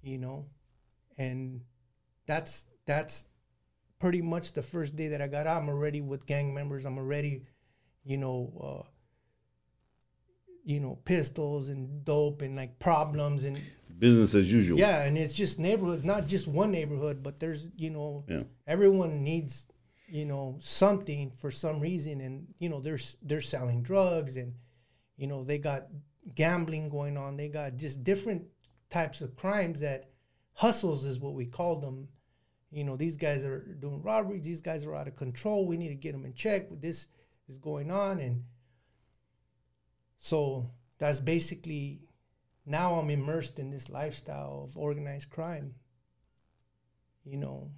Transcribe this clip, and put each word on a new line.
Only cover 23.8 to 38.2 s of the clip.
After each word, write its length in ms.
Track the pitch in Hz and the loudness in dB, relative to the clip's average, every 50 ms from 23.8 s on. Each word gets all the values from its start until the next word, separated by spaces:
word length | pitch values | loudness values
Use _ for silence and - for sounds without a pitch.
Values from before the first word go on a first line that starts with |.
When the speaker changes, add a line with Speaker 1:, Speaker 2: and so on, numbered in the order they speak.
Speaker 1:
drugs, 540 | 120 - 185 196 190 180 175 165 151 135 127 127 | 0 2 4 4 6 6 4 2 -2 -2 -6 -8
and, 160 | 123 123 123 - - _ _ _ _ _ _ _ _ _ _ - | -8 -8 -10 -12 -16 _ _ _ _ _ _ _ _ _ _ -8
you 80 | 139 139 | -6 -6
know, 160 | 143 139 131 | -6 -6 -4
they 140 | 127 147 147 | -2 -2 -2
got 300 | 143 156 143 135 - - - 143 - _ _ _ _ 202 135 | 0 -2 -2 -2 -4 -8 -14 -16 -16 _ _ _ _ -14 0
gambling 540 | - 202 165 175 175 170 160 160 156 156 151 | 2 4 4 4 2 0 0 -2 -4 -4 -4
going 280 | 143 147 143 143 143 143 | -2 -2 -2 -2 -4 -4
on, 200 | 139 139 139 139 | -4 -6 -6 -6
they 100 | 147 151 | -6 -6
got 300 | 147 151 147 139 127 127 | -4 -4 -4 -4 -4 -4
just 260 | 151 147 135 139 123 | -6 -6 -6 -4 2
different 400 | 185 196 196 196 226 208 170 - - _ _ _ _ _ _ _ _ | 2 2 2 2 -2 -2 -2 -4 -8 _ _ _ _ _ _ _ _
types 320 | - 175 165 151 - - 151 | 0 0 0 0 -2 -6 -10
of 120 | 127 - | -10 -10
crimes 440 | - - 190 202 208 190 165 165 143 | -4 -2 0 2 2 2 0 0 -2
that 320 | 147 147 135 131 - - _ _ _ _ _ _ _ _ _ | -2 -2 -2 -4 -6 -12 _ _ _ _ _ _ _ _ _
hustles 520 | - - 233 226 233 - 185 156 139 127 | 4 6 6 6 6 2 0 0 0 -2
is 140 | 139 131 123 | -4 -4 -4
what 140 | 139 139 143 | -6 -6 -6
we 120 | 135 123 120 | -6 -6 -6
call 320 | 123 - 175 175 170 151 | -4 -2 0 0 0 0
them. 280 | 143 135 131 131 135 139 - _ _ _ _ _ _ _ _ _ _ _ | -2 -8 -8 -10 -12 -14 -18 _ _ _ _ _ _ _ _ _ _ _
You 120 | - 147 147 | -8 -4 -4
know, 120 | 139 131 131 | -4 -2 0
these 200 | 151 170 160 147 | -2 -2 -2 0
guys 280 | 170 156 147 139 131 | 0 0 0 0 0
are 280 | 139 135 135 - - 185 147 | -2 -6 -6 -8 -12 -14 -10
doing 240 | 135 143 143 143 156 | -8 -8 -8 -6 -2
robberies, 420 | 196 220 220 214 190 208 190 151 | 0 2 2 2 0 -2 -6 -6
these 160 | 160 175 160 | -6 -8 -6
guys 240 | - 170 160 156 143 | -6 -6 -6 -4 -6
are 80 | 151 151 | -6 -6
out 140 | 147 147 143 | -6 -6 -8
of 80 | 139 | -8
control, 500 | - 139 127 123 - - 208 214 202 196 | -8 -6 -6 -6 -4 -2 0 2 2 2
we 100 | 180 170 165 | 0 0 -2
need 120 | 170 160 | -2 -4
to 60 | 143 | -6
get 180 | 139 - 160 147 | -8 -8 -8 -8
'em 120 | 139 131 | -8 -10
in 80 | 135 127 | -12 -10
check, 320 | - - 220 208 196 190 - 170 156 | -4 0 0 0 0 0 -4 -12 -8
this 260 | 139 165 165 - - _ _ _ _ _ _ _ _ _ | -6 -6 -6 -6 -8 _ _ _ _ _ _ _ _ _
is 100 | 135 135 | -20 -12
going 320 | 135 151 151 147 143 156 | -8 -6 -6 -4 -4 -2
on. 300 | 180 196 202 196 196 | 0 0 0 0 0
And 240 | 175 | -2